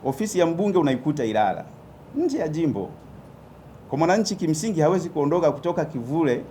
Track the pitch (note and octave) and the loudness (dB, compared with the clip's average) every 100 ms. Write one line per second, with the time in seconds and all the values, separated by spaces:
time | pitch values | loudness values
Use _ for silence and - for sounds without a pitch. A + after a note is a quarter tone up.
0 | B2+ C3+ G#3+ F3+ E3 E3 G3+ F3+ D3 C3 | -4 -4 -2 2 0 2 2 2 2 0
1 | D3+ D3 A2+ G#2+ G#2 E2 - - - - | -2 -2 0 2 2 0 -8 -18 -20 -20
2 | - C#4 E4+ C4+ D#3+ D#3 E3 G2+ F2+ - | -10 -2 -2 -2 -4 0 -2 -2 -6 -10
3 | - - - - - - - - - C#3 | -20 -20 -20 -20 -20 -20 -20 -20 -8 0
4 | E3 G3+ G3+ G3+ E3 D#3 A3 E3 D3+ F#3 | 2 2 2 -2 -2 0 -2 2 4 2
5 | E3 D#3 C#3+ F3 D#3+ C#3+ E3+ E3+ D3+ C3 | 0 -2 2 4 2 2 -2 -2 -4 -6
6 | A#2 D#3 D3+ A#2+ - | -4 0 2 0 -4